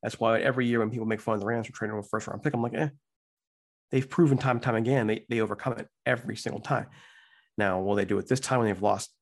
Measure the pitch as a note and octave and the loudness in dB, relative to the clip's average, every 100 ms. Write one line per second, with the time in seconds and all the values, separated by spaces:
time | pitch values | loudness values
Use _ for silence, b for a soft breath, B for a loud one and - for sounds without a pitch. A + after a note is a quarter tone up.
0 | A2 - A2+ A2+ - B2+ B2 A#2 A2 A#2 | -8 -2 2 2 2 0 2 2 0 -2
1 | A2 A2 - G#2+ G2+ A#2 G#2+ - G#2+ G#2+ | -2 -2 -2 -2 0 -2 -4 -6 -6 -6
2 | G2+ A2 - G#2+ D3+ A#2+ A#2 A2+ D3+ C#3 | -4 -6 -6 -4 -2 0 -2 0 -4 -4
3 | _ _ _ _ _ _ _ _ _ C3 | _ _ _ _ _ _ _ _ _ -2
4 | C3 - D#3+ C3 C3+ A#2+ B2+ A2+ A2+ C3+ | 0 4 6 6 2 0 2 0 2 2
5 | A2 G#2+ - A#2 G#2+ G#2 - A#2 - _ | 2 0 -2 -2 0 -2 -6 -6 -10 _
6 | - B2 - B2+ - C3 - B2+ - B | -2 -2 -4 -8 -6 -8 -2 -2 -2 B
7 | B B B B B - G2+ F#2 F#2+ G2+ | B B B B B -2 0 0 0 0
8 | G2 G2+ F#2+ C3 - C3 A2 F#2 G2+ G2+ | 2 -2 0 -2 0 2 2 2 0 0
9 | - _ | -4 _